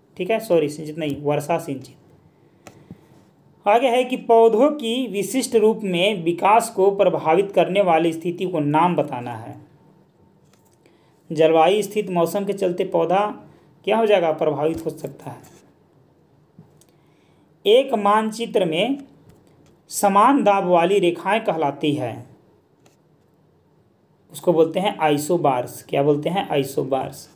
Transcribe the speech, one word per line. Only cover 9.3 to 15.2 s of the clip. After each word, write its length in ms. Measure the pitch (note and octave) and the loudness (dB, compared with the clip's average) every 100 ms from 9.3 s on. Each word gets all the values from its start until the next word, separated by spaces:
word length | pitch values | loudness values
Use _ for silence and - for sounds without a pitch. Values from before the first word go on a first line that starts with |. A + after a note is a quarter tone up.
| A2+ | -12
है। 260 | A#2 B2 - _ _ _ _ _ _ _ _ _ _ _ _ _ _ _ - | -14 -18 -20 _ _ _ _ _ _ _ _ _ _ _ _ _ _ _ -6
जलवायु 500 | D#3 D#3+ D#3+ E3 G#3+ | 2 4 6 4 2
स्थित 260 | G3 G#3+ F#3 | -2 -4 -2
मौसम 360 | F3 E3+ G3+ G3 | 0 0 -2 -4
के 80 | |
चलते 320 | G3 F#3 F3+ F#3 | -4 -2 -2 -2
पौधा 400 | E3+ E3 F#3+ G#3 - - - _ _ | -2 0 0 -2 -6 -18 -20 _ _
क्या 140 | - A3 | -2 0
हो 80 | A3 | 2
जाएगा? 260 | G3 E3 | 2 2
प्रभावित 540 | D3+ D#3 C#3 D#3 D#3+ D#3+ | 0 -2 0 -2 -4 -8
हो 40 | |
सकता 420 | D3 C#3+ - | -8 -12 -14